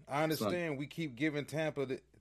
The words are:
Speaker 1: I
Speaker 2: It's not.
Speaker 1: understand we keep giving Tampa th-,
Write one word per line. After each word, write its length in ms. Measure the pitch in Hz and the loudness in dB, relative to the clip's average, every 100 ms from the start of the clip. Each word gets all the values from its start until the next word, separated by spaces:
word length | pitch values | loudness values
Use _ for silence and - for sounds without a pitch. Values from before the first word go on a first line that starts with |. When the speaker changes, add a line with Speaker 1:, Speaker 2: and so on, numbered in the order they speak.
| - | -4
Speaker 1:
I 160 | 135 | 0
Speaker 2:
It's 160 | 160 156 | 2 2
not. 60 | 113 | 2
Speaker 1:
understand 320 | 175 170 139 | 2 0 -2
we 80 | 143 | -4
keep 280 | - 160 | -4 -6
giving 300 | 117 156 147 | 0 2 2
Tampa 400 | 135 143 156 143 | -2 -2 -2 0
th-, 160 | 131 131 - - | -2 -2 -6 -14